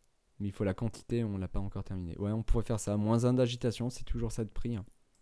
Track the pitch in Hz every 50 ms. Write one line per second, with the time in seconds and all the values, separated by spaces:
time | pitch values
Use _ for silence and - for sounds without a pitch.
0 | _ _ _ _ _ _ _ - - 98 - - 107 98 92 - - 110 - -
1 | - - 117 120 117 104 101 95 92 90 - 98 98 98 - 98 95 - 98 92
2 | 90 82 - - 101 101 107 113 110 - - 117 107 - 117 107 - - 104 104
3 | 104 110 117 117 123 123 127 127 127 120 123 120 - 120 107 - 117 123 - -
4 | - - - 117 117 110 113 - 113 101 - - - 127 117 101 110 - - _
5 | _ _ _ _